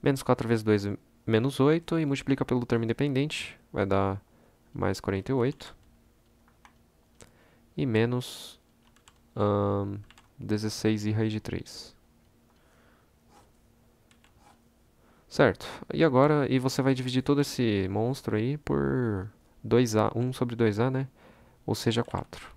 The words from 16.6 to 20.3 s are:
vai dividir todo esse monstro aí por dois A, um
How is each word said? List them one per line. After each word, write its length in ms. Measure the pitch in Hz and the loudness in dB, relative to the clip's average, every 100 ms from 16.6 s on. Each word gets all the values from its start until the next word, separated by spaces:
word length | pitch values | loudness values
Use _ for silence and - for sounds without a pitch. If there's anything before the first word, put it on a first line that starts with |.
| 131 - | 0 0
vai 120 | 131 | 0
dividir 280 | 127 127 127 | 0 0 -2
todo 180 | 127 143 | 2 0
esse 480 | 143 - 120 101 95 | 0 0 0 2 0
monstro 460 | 101 117 135 - 107 | -2 -2 -4 -4 -2
aí 220 | 117 147 | -2 -4
por 720 | - 139 139 135 120 98 104 _ _ - | -2 0 0 0 0 -2 -6 _ _ -16
dois 320 | 113 117 123 107 | 2 2 4 2
A, 160 | 107 | 0
um 200 | - 123 | 0 -4